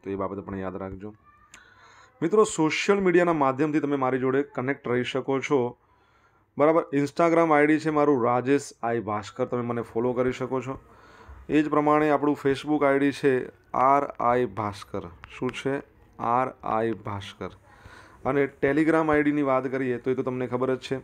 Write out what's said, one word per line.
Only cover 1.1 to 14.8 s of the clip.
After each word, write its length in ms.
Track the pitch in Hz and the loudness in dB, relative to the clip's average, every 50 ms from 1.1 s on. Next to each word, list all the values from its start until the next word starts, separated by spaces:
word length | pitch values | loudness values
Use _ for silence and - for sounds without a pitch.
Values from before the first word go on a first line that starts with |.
| 107 _ _ - _ _ _ _ - - - - _ - - - - - - _ _ _ | -18 _ _ -20 _ _ _ _ -20 -20 -20 -20 _ -20 -20 -20 -20 -20 -20 _ _ _
મિત્રો, 220 | 156 170 196 214 214 | -4 2 4 4 4
સોશિયલ 560 | 214 - - 156 160 143 - - - 202 202 | 2 2 0 0 0 0 -2 0 2 2 2
મીડિયાના 320 | 196 180 170 180 175 175 | 2 4 4 4 4 4
માધ્યમથી 480 | 165 151 139 135 131 127 156 156 147 156 | 2 2 2 0 2 0 -2 0 0 -2
તમે 160 | 143 143 143 | 0 0 -2
મારી 220 | 139 131 127 131 131 | 0 0 0 0 0
જોડે 240 | 127 131 131 139 | 0 0 0 0
કનેક્ટ 460 | 143 - - - 123 131 139 - - 120 | -2 -2 -6 -6 -4 -4 -4 -6 -4 -2
રહી 160 | 123 123 123 | -2 -2 -2
શકો 360 | - - 131 123 - 135 135 | -2 -4 -4 -2 -2 -2 -2
છો. 360 | 127 - 147 135 120 120 - _ _ _ _ _ _ _ _ _ _ _ _ _ _ _ _ - | 0 0 2 2 2 0 -4 _ _ _ _ _ _ _ _ _ _ _ _ _ _ _ _ 2
બરાબર, 260 | 139 156 160 170 160 - 139 | 2 4 4 2 0 0 -2
Instagram 600 | 139 143 135 - - 170 170 165 165 170 165 151 | -2 -2 -2 0 2 2 4 4 4 4 4 4
આઈ 120 | 147 147 | 4 6
ડી 120 | 151 156 151 | 4 2 0
છે 120 | 147 160 | 0 0
મારું 340 | 156 147 147 147 147 127 113 | 2 2 4 4 4 2 2
રાજેશ 460 | 120 120 123 120 127 143 139 131 - - _ | 2 2 0 2 2 0 0 0 -6 -12 _
આઈ 180 | - 117 117 117 | -4 -4 -4 -4
ભાસ્કર, 440 | 101 101 104 104 101 - - - 127 | -4 -4 -6 -6 -8 -10 -6 -6 -6
તમે 180 | 123 131 123 | -4 -4 -4
મને 200 | 120 120 120 117 | -4 -4 -6 -6
ફોલો 300 | 110 - - 113 120 127 | -8 -6 -4 -2 -2 -2
કરી 200 | 123 123 127 127 | 0 0 0 -2
શકો 280 | 123 - 131 120 131 131 | -2 -4 -6 -4 -4 -6
છો. 180 | 120 131 135 - _ _ - - - - - - - - - - - - | -6 -8 -12 -12 _ _ -20 -20 -20 -20 -20 -20 -20 -20 -20 -20 -8 0
એ 140 | - 151 | 0 2
જ 60 | 156 151 | 2 4
પ્રમાણે 420 | 147 151 147 151 151 151 151 151 | 2 4 4 4 4 4 4 4
આપણું 280 | 147 135 139 147 143 - - | 4 4 4 0 0 2 2
Facebook 400 | 139 139 127 - 147 151 147 143 | 0 0 0 0 -2 0 2 4
આઈ 120 | 139 139 139 | 4 4 4
ડી 140 | 143 143 | 2 0
છે 360 | 135 - - 143 131 127 - - - _ _ _ - | 0 2 2 2 2 2 -2 -6 -14 _ _ _ -2
આર 300 | 120 127 135 139 143 143 | 2 4 4 4 4 2
આઈ 400 | - - - - 120 123 123 123 | -2 -6 -2 0 2 2 2 0
ભાસ્કર. 580 | 110 95 104 107 104 98 - | -2 -4 -6 -6 -6 -6 -10